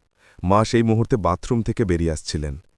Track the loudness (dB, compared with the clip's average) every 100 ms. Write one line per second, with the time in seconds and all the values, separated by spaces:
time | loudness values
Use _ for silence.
0 | _ _ _ -8 2 2 4 2 2 2
1 | 2 0 0 -2 -2 -2 -2 -2 0 0
2 | 0 -4 -6 -6 -6 -10 -14